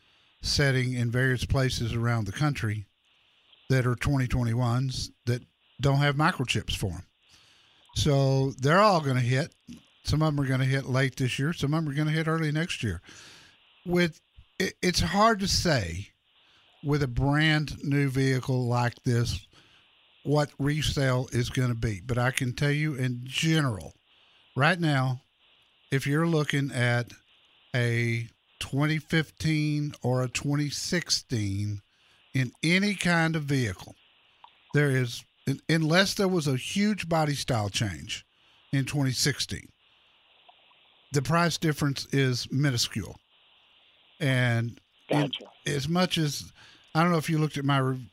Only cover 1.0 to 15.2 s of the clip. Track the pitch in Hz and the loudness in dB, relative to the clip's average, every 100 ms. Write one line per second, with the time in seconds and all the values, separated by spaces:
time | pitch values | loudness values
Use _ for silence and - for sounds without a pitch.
1 | 120 123 131 123 - 139 131 - 117 117 | 0 2 2 0 0 0 0 0 -2 0
2 | 117 117 101 - 151 - 110 104 98 _ | 0 0 -2 -2 -2 0 -2 -4 -8 _
3 | _ _ _ _ _ _ - 131 123 120 | _ _ _ _ _ _ 0 2 2 0
4 | - 139 123 127 117 117 123 120 135 127 | 0 0 0 0 0 0 0 0 -2 -4
5 | - - 120 120 - _ _ - 139 139 | -8 -8 -4 -4 -6 _ _ -2 2 4
6 | 147 143 160 - 131 117 - - 101 85 | 2 2 2 0 -2 -2 -4 -4 -4 -6
7 | - _ _ - _ _ _ _ _ - | -12 _ _ -20 _ _ _ _ _ -2
8 | 156 139 135 135 135 - 135 175 214 175 | 2 4 4 2 0 0 4 6 6 4
9 | 139 127 120 131 160 _ - - - _ | 2 0 2 0 -2 _ -20 -20 -20 _
10 | - 151 156 143 131 131 135 139 135 127 | -2 2 2 0 0 0 2 0 0 0
11 | 135 - 127 - 143 170 139 160 156 139 | 0 0 -2 0 -2 -2 -2 0 -2 -2
12 | 151 160 160 160 156 151 170 - 113 85 | 0 0 0 0 0 -2 -4 -4 -4 -4
13 | - - - - - _ _ _ 180 175 | -8 -20 -20 -20 -20 _ _ _ -2 2
14 | 175 - _ - - - 190 - 180 170 | 2 -2 _ -20 -12 -6 -6 -2 0 0
15 | 170 196 | 0 4